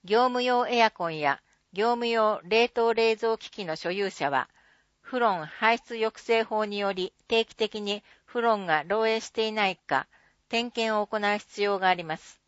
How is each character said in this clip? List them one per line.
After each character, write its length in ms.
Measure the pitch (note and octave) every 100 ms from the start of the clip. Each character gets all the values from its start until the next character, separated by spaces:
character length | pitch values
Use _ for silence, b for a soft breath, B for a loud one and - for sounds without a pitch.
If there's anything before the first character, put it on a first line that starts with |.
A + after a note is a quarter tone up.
| F#3
業 160 | A3
務 200 | B3+ B3
用 260 | B3 B3 A#3+
エ 140 | A#3+
ア 60 | A3+
コ 180 | - E3+
ン 120 | D#3
や 220 | D3 - _ _ _
業 160 | F3+ A3+
務 180 | A#3+ A#3
用 340 | A3+ G#3+ G#3
冷 260 | F3 A3 A#3+
凍 240 | - A#3 A3+
冷 200 | A3+ A3
蔵 220 | A3+ A3
機 140 | -
器 140 | - F3+
の 100 | D#3
所 160 | F3
有 180 | F#3+ G3
者 220 | - C#3+
は、 180 | C3+ - b b b b _
フ 180 | - B3+
ロ 160 | A#3 F3+
ン 100 | D#3
排 320 | - A3+ A#3
出 160 | -
抑 180 | A#3 A3 -
制 240 | - A3+
法 240 | A3 G#3+ G#3+
に 140 | G3+
よ 120 | G3+
り 220 | F#3+ F#3 _ _
定 180 | A3+ A3+
期 100 | -
的 260 | A3 G#3+
に 220 | G#3 G3+ b b _
フ 160 | A#3+
ロ 160 | A#3 G#3
ン 80 | F#3
が 180 | D3+
漏 220 | D#3 G#3+ A3
洩 140 | A3
し 100 | -
て 180 | - A3
い 40 |
な 160 | G#3+ G3
い 80 | -
か、 320 | - C3+ - b b b _
点 220 | A#3 A#3+
検 260 | A#3 A3+ G#3+
を 80 | G#3
行 120 | G#3+
う 200 | G#3 G#3
必 240 | - -
要 160 | G3+ G3
が 100 | F#3
あ 60 |
り 100 | F3+
ま 140 | E3 D#3+
す。 240 | - -